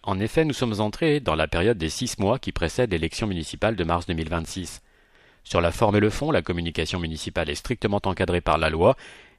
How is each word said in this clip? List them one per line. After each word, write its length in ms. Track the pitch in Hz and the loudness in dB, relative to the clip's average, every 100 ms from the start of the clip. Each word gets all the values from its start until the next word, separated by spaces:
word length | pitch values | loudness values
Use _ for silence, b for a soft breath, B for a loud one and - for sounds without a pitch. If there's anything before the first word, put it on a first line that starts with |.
En 160 | - 95 | -4 -2
effet, 240 | 110 - | 0 2
nous 80 | 156 | 2
sommes 300 | 127 120 104 | 0 0 0
entrés 400 | 107 - 165 147 | -2 0 0 2
dans 140 | 110 78 | 0 0
la 120 | 78 | 0
période 300 | 82 101 107 | 2 2 2
des 100 | 80 | -2
six 320 | - 123 - | -4 -6 0
mois 200 | 98 120 | 0 0
qui 120 | - | -2
précède 400 | - 82 - 123 | -2 -2 0 0
l'élection 340 | 85 80 - 110 | 0 -2 -2 -2
municipale 520 | 87 78 - 104 104 | -2 -6 -2 -2 0
de 80 | 82 | 0
mars 200 | 85 87 | 0 0
deux 100 | 82 | -4
mille 120 | 78 | -2
vingt-six. 540 | 82 82 95 87 - b b b b b b - | -4 -4 -8 -10 -14 b b b b b b -2
Sur 160 | 87 | 2
la 100 | 85 | 2
forme 240 | - 113 104 | 2 4 6
et 60 | |
le 80 | 104 | 4
fond, 200 | - 147 | 2 0
la 120 | 113 | 0
communication 580 | 82 85 85 80 - 92 | 0 -4 -2 -4 -4 -4
municipale 500 | 82 80 - 85 78 | -4 -6 -6 -2 -2
est 60 | 73 | -4
strictement 460 | - 120 107 101 | -6 -2 0 0
encadrée 380 | 98 90 76 87 | 0 0 0 2
par 160 | 82 78 | 2 2
la 120 | 78 | 2
loi, 280 | 80 98 135 B B B | 4 4 4 B B B